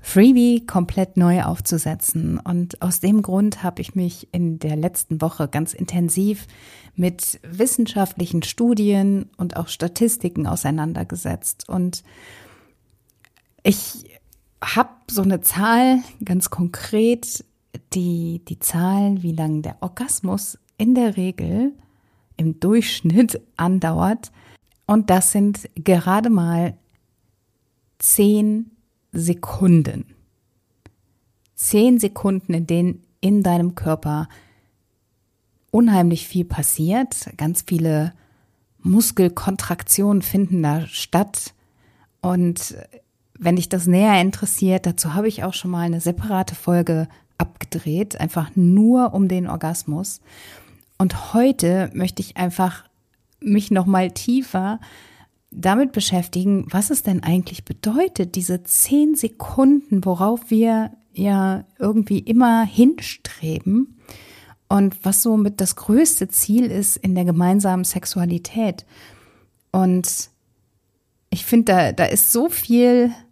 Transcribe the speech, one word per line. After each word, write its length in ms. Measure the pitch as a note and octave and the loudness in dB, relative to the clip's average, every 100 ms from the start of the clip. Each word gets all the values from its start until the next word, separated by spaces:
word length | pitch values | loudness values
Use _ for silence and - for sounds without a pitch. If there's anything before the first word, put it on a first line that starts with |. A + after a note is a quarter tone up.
Freebie 640 | - F#3+ A3+ B3+ A#3+ A#3 A#3 | 0 6 6 6 4 2 0
komplett 500 | F#3+ F3 - F#3 F#3 | -4 -2 -2 -2 2
neu 260 | F3 F3+ | 2 2
aufzusetzen. 960 | - E3+ - E3 D#3 E3 - E3 D#3+ D#3+ | 0 -6 -4 -4 -4 -4 -4 -4 -4 -4
Und 420 | - F3 F3 - | -4 -4 -4 -4
aus 180 | F3+ E3+ | -4 -2
dem 220 | F#3 G#3+ | 2 2
Grund 400 | G3+ F#3+ G#3 G3 | 2 0 0 0
habe 200 | F3+ F3 | -6 -6
ich 120 | - | -8
mich 340 | F#3+ F3+ - - | -4 -4 -6 -8
in 260 | F3+ E3+ D#3+ | -4 -2 -2
der 180 | D#3 D3+ | -4 -2
letzten 440 | E3+ - - D#3+ | -2 -4 -6 -4
Woche 260 | D#3+ - C#3+ | -4 -2 -4
ganz 260 | D3 E3 | -4 -6
intensiv 720 | - F3+ F3+ F3 F#3 G3+ G3+ - - - - - - | -6 -6 -2 -2 0 -2 -2 -10 -20 -20 -20 -16 -4
mit 420 | F3+ F3+ - - | -4 -2 -8 -8
wissenschaftlichen 1000 | - F3+ B3+ - A3 A3 F#3+ - F3 E3+ | -12 -2 -2 0 -2 0 -4 -4 -4 -4
Studien 880 | - - A#3+ A3+ G#3 G3+ G3 G3 - _ | -6 -2 0 2 2 2 2 0 -4 _
und 200 | F3+ - | -8 -6
auch 120 | E3 | -10
Statistiken 760 | - E3+ F3 A#3 A3+ F3+ E3+ D3+ | -6 -8 0 -2 0 -4 -4 -4
auseinandergesetzt. 1200 | F3 C#3+ D#3 D#3 E3 E3+ F3 - F3 - - - | -2 -2 -2 -4 -6 -8 -8 -8 -6 -8 -10 -8
Und 340 | F#3 F3+ F3 _ - - - - _ _ _ _ _ _ _ _ _ _ _ | -4 -4 -6 _ -20 -20 -20 -20 _ _ _ _ _ _ _ _ _ _ _
ich 560 | F#3+ G3 - A3+ - - _ _ _ _ | 0 0 -4 -14 -20 -20 _ _ _ _
habe 280 | - A3+ B3+ _ - | -6 -2 -2 _ -8
so 140 | G#3 | -2
eine 200 | G3 F#3 | 0 0
Zahl, 580 | - F3+ G#3 A#3 B3+ C4 B3 - | -2 -2 2 4 4 2 0 -14
ganz 260 | G3+ F3+ - | -2 -2 -2
konkret, 960 | - F3 - - G#3+ A3+ A#3+ - - - _ _ C3 _ | -4 -6 -6 -4 0 2 0 -4 -12 -14 _ _ -20 _
die, 500 | F#3 F3 E3+ E3+ E3+ - | -4 -2 -4 -4 -8 -10
die 100 | - | -8
Zahl, 640 | - E3+ F3+ G3 G3+ G3 | -4 -2 0 2 2 0
wie 100 | F3 | -2
lang 300 | D#3+ D#3 D#3 | -4 -2 -4
der 140 | D#3 - | -6 -10
Orgasmus 800 | F#3 F3 B3+ - F#3 G3 - - _ _ | -12 -8 -6 -4 -4 -6 -8 -14 _ _
in 180 | A3 | 2
der 220 | B3+ A#3 G3 | 2 2 0
Regel 560 | F#3 F#3 E3 F#3+ C4+ C#4 _ _ _ _ _ - | -4 -4 -4 -2 -2 -4 _ _ _ _ _ -4
im 220 | D#3+ D#3+ | -4 -2
Durchschnitt 840 | F3+ A3+ G#3+ - E3 F#3 A#3 - _ - | 2 2 0 -2 2 4 4 0 _ -4
andauert. 760 | E3+ F#3 E3 D#3+ F#3 A3+ - _ _ _ _ _ - | -2 0 0 0 0 -2 -8 _ _ _ _ _ 0
Und 240 | G#3+ G#3 | 0 4
das 200 | F#3 - | 2 2
sind 380 | G#3 G3+ G3+ - - | 2 0 -2 -10 -6
gerade 540 | D#3 F3 E3+ G3 A3+ | 2 2 2 0 2
mal 440 | G#3+ E3+ E3+ E3+ - _ _ _ _ _ _ _ _ _ _ _ _ | 2 2 0 -2 -6 _ _ _ _ _ _ _ _ _ _ _ _
zehn 760 | - D#3 G#3 G#3+ G#3+ G#3+ A3+ _ _ _ _ | -2 2 4 4 2 -2 -6 _ _ _ _
Sekunden. 1000 | - E3 F3 - - F#3+ E3+ C#3+ G#2+ - _ _ _ _ _ _ _ - _ _ _ _ _ _ | -6 -2 -2 -4 0 4 6 4 -6 -14 _ _ _ _ _ _ _ -20 _ _ _ _ _ _
Zehn 440 | - - G#3 A#3+ B3 | -8 0 4 4 4
Sekunden, 560 | G#3 - G3+ F#3+ - | 2 -2 -2 -2 -2
in 120 | E3+ E3 | -4 0
denen 360 | E3+ F3 - _ _ | 0 0 -2 _ _
in 220 | F#3+ G#3 | 2 2
deinem 320 | F#3 F3 F3 | 2 2 0
Körper 540 | F3 D#3+ D#3 D#3 D3+ D#3 - _ _ _ _ _ _ _ _ _ _ _ _ _ | -2 -4 -4 -4 -6 -6 -14 _ _ _ _ _ _ _ _ _ _ _ _ _
unheimlich 560 | G#3+ A#3 G3 F3 E3 - | 2 4 6 4 0 -4
viel 180 | F#3 | -4
passiert. 840 | F3 - D3 - D#3+ A3 C4 - - - | -4 -4 -4 -2 0 0 -2 -6 -12 -6
Ganz 280 | D3+ F3 - | -4 -4 -2
viele 480 | E3+ D#3+ D#3 D#3+ - _ _ _ _ _ _ | -2 0 0 -2 -6 _ _ _ _ _ _
Muskelkontraktionen 1400 | F3 G3 A3+ - F3+ F3 - F#3+ - F3 - - G3+ G3+ | 2 2 2 2 2 2 -6 -6 -6 -6 0 0 2 2
finden 400 | - G3 G3 F3+ | 0 -2 0 0
da 240 | D3+ D#3 D#3 | 0 -2 -4
statt. 680 | - - E3+ E3+ - - _ _ _ _ _ _ _ | -10 -2 -2 -2 -6 -12 _ _ _ _ _ _ _
Und 540 | F3+ F3+ F3 E3+ - - - - _ _ _ _ | -2 0 0 -2 -10 -14 -20 -20 _ _ _ _
wenn 180 | E3+ F3+ | 0 0
dich 120 | E3+ | 0
das 180 | F#3+ F3 | -2 2
näher 340 | F3+ G#3+ G3 | 4 4 4
interessiert, 680 | F#3 - G3 - F#3+ F#3 F3+ | 2 -2 -6 -2 0 0 -2
dazu 280 | F3 E3 | -4 -4
habe 140 | E3 G#3+ | -2 -2
ich 160 | G#3+ | -4
auch 100 | F#3 | -8
schon 160 | - F3+ | -6 -6
mal 120 | F3 E3+ | -4 -2
eine 140 | E3 | -2
separate 540 | E3+ F3 G#3+ F#3+ F#3+ | -2 -4 -2 -2 -4
Folge 540 | E3+ - F3 E3+ D#3+ D#3+ - _ _ | -6 0 2 2 -2 -4 -10 _ _
abgedreht, 840 | E3 - - E3 D#3 D#3+ G#3 - | -6 -6 -12 -8 -4 -4 -4 -4
einfach 300 | E3+ - D3+ | -6 -4 -4
nur 580 | - F3 F#3+ A3 B3+ B3 | 2 4 6 6 4 2
um 160 | F#3+ F#3+ | 2 0
den 200 | F#3 F3+ | 0 -4
Orgasmus. 720 | - D#3 E3 - D3+ G3 - _ - - - - _ _ _ | -4 -4 -6 -6 -6 -6 -12 _ -20 -20 -20 -20 _ _ _
Und 360 | F#3 - - | -2 -2 -2
heute 560 | A3+ B3+ C4+ E3+ F#3 F#3+ | 2 2 2 0 0 -2
möchte 260 | - F#3 - | -4 -6 -6
ich 160 | F#3+ - | -12 -6
einfach 480 | F3+ F3 F#3 - _ _ _ _ _ _ | -6 -2 -2 -2 _ _ _ _ _ _
mich 300 | - G#3 G3+ | 0 0 2
noch 160 | G3 F#3 | 0 2
mal 240 | F#3+ F#3 | 0 0
tiefer 720 | F3+ - B3+ C4 F#3 F#3+ A3 - - - _ _ _ _ | -4 -2 -2 -2 -4 -4 -6 -12 -20 -20 _ _ _ _
damit 420 | - F3+ G#3+ C4+ | -4 0 2 0
beschäftigen, 760 | A#3+ - F3+ F3 F3+ F#3+ G3 - | 0 0 -2 -2 -2 0 0 0
was 200 | F#3 G#3 | -2 0
es 120 | C#4+ | -2
denn 200 | - F#3 | 0 -2
eigentlich 420 | - F3 F3+ - | 2 0 0 -10
bedeutet, 680 | - - G#3+ A#3+ F#4 F4+ F3 | -12 -6 -2 0 0 -2 -4
diese 280 | F#3 F3+ F3+ | -4 -4 -4
zehn 520 | F3 - - C#4+ D4+ | -2 0 2 4 4
Sekunden, 880 | D4+ A3+ - - - C4+ C#4+ C#4 G3+ | 2 -2 -8 -8 2 4 4 2 0
worauf 460 | F3+ F3 G3 A#3 - | 0 0 0 -2 0
wir 420 | A3 A3+ A3 A3 - _ | 2 2 2 -2 -8 _
ja 520 | - G3 G3 F#3+ F#3+ - _ | -4 0 2 2 -2 -8 _
irgendwie 420 | G3 G#3+ G#3 G3+ | 0 0 0 -2
immer 440 | - A#3 B3 A3+ | 2 4 6 4
hinstreben 1300 | G#3+ - B3+ E4+ - - - - D#3 D#3+ - G#3+ C4+ - - - - - - - _ | 2 6 4 4 -8 -14 -16 -10 -8 -4 0 0 0 -6 -20 -20 -20 -20 -20 -20 _
und 360 | G3 G3 F#3+ | 2 2 0
was 180 | F#3+ G3 | -2 0
somit 380 | A#3 G#3+ G#3 G#3 | 2 2 0 -2
das 140 | F#3+ | -4
größte 540 | - - A3 D#4+ - F#3+ | -6 2 4 4 2 -2
Ziel 380 | - - A3 B3 | -2 0 2 2
ist 300 | F#3 G3+ - | 0 -2 -2
in 200 | F#3+ F3+ | 0 0
der 80 | |
gemeinsamen 600 | F3+ E3+ F3+ G3 G3 F#3 | 2 2 4 4 2 0
Sexualität. 1000 | F#3 F3+ - G3 F3 E3+ - A3+ A3 - - - - - _ _ _ _ _ | -2 -6 -6 -4 -2 -2 -4 -4 -2 -4 -14 -20 -20 -20 _ _ _ _ _
Und 580 | F#3 F#3 F3+ F3 - - _ _ _ _ _ _ _ _ _ _ | 0 2 2 0 -6 -10 _ _ _ _ _ _ _ _ _ _
ich 140 | F3+ | -8
finde, 280 | - A#3 A#3 | 2 2 4
da, 200 | F#3 C#3+ | 2 2
da 120 | - | 0
ist 280 | E3+ - - | 0 2 0
so 160 | A#3 D#4 | 2 0
viel 640 | - - A#3+ B3 B3 A#3+ A#3 - | -2 0 4 6 6 2 -2 -18